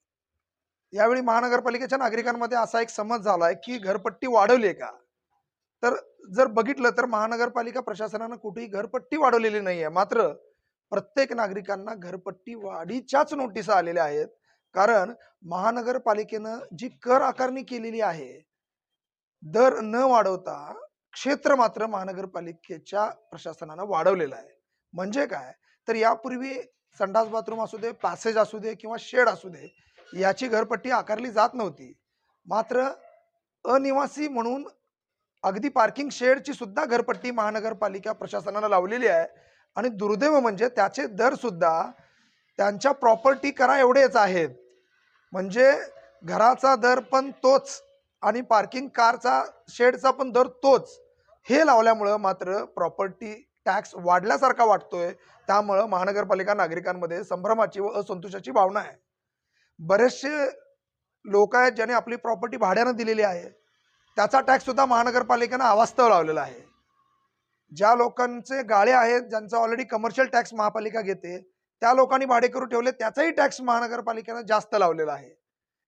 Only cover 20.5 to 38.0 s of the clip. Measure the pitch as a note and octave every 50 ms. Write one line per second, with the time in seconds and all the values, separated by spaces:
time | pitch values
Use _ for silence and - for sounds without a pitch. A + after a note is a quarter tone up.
20.5 | D3+ C#3+ D3 - F#4+ A4 D5 - _ _ _ _ - - - C4 C#4+ C#4+ - -
21.5 | C#4+ B3+ A#3 G#3+ - - A3 A3+ G#3 G3 F#3+ F#3+ F#3 F#3 G3 F#3 F#3+ F3 E3+ E3
22.5 | E3 _ _ - F3 D#3 - - F#3+ G3+ G#3+ A#3 - - _ _ - D#3 - E3+
23.5 | D#3 - E3+ D#3 D#3 F3 G3 G3+ F#3+ D#3+ D#3+ F#3 G3 F3+ D#3 C3+ C3 - - -
24.5 | _ _ _ _ _ _ _ _ - F3 F#3 G3+ G#3+ C#4+ C#4+ A#3 F#3+ C#3+ B2+ B2
25.5 | - _ _ _ _ _ _ - A3+ A3 A3 A3+ A#3 A#3 - C4 B3+ B3 C4 C4+
26.5 | C4+ B3+ - _ _ _ _ _ _ - G3+ G3 G3 A3 A3+ G#3+ A3 A3 A3 -
27.5 | A3+ A3+ A3 - A3 G#3 G#3+ A#3 A3 - - F3 D#3+ - - A3+ G#3+ A3 G#3 G#3
28.5 | - G#3+ G3+ A3 A3 - - G#3+ A#3 A#3 - - B3 B3+ B3 A3 F#3 E3+ F#3+ F#3
29.5 | E3 - - - _ _ _ _ _ _ _ _ - F3+ F#3+ G3 F#3+ - B3+ A#3+
30.5 | A3 A3 A3+ G#3+ A#3 - - B3+ B3+ G#3+ E3 G3 G#3+ A3 B3 B3+ G3 G#3+ A3 A#3+
31.5 | - B3 G#3+ F3 C#3 - C3 B2 - _ _ _ _ _ _ _ _ _ _ E3+
32.5 | F#3 G#3+ A3 - B3 B3 C4 C4+ - - - - - _ _ _ _ _ _ _
33.5 | _ _ - A3+ B3+ C4+ C4+ C#4 C4+ C#4 C#4 - - C#4 D4+ D4 C4+ A#3 A3+ A#3
34.5 | B3+ C#4 C#4+ - - _ _ _ _ _ _ _ _ _ _ _ _ _ - F#3+
35.5 | F#3+ G3+ A#3+ C#4 - B3+ A3 G#3+ G#3+ C4+ D4 C4+ - - A#3+ B3+ C4 B3+ - D4
36.5 | C4+ - A#3+ F#3+ G3+ C#4+ D#4 B3 A#3 A#3+ A#3+ B3 A3+ F3+ - B3 B3 A3+ G#3 G#3+
37.5 | G#3+ A3 G#3 A3 A3 F#3 G#3+ G3+ F#3+ G3+